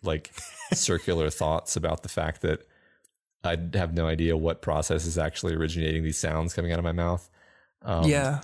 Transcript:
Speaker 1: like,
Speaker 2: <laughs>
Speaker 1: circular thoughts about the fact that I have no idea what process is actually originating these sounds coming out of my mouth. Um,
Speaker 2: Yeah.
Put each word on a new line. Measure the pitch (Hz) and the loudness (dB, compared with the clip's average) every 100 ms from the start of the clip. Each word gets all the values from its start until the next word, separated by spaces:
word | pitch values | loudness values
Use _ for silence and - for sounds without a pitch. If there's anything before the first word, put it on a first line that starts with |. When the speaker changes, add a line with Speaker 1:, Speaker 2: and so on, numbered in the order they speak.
Speaker 1:
like, | 98 78 - - - | -4 -4 -4 -16 -16
Speaker 2:
<laughs> | - - | -14 -4
Speaker 1:
circular | 175 - 85 - 82 78 | -2 2 0 2 2 2
thoughts | - 78 82 - 82 | 2 0 0 0 -2
about | 82 80 | 0 -2
the | - | -4
fact | - 80 - | -2 -2 -2
that | 85 82 - _ _ _ - _ _ _ | -2 -2 -4 _ _ _ -20 _ _ _
I | 87 85 85 | -2 -2 0
have | 98 82 | -2 0
no | 82 80 | 0 2
idea | 80 82 80 | 2 2 4
what | 82 82 | 2 0
process | - 76 - 80 82 | 0 0 2 0 0
is | 82 | 0
actually | 78 - 87 | -2 -2 -2
originating | 80 80 82 78 80 | 0 0 0 0 0
these | 80 78 | -2 -2
sounds | 80 80 85 | -2 0 -2
coming | - 85 | -2 -2
out | 85 | 0
of | 85 | 0
my | |
mouth. | 85 85 87 - _ - _ _ _ - | 0 0 0 -4 _ -20 _ _ _ -4
Um, | 85 156 | 2 4
Speaker 2:
Yeah. | 143 135 143 | 4 2 -2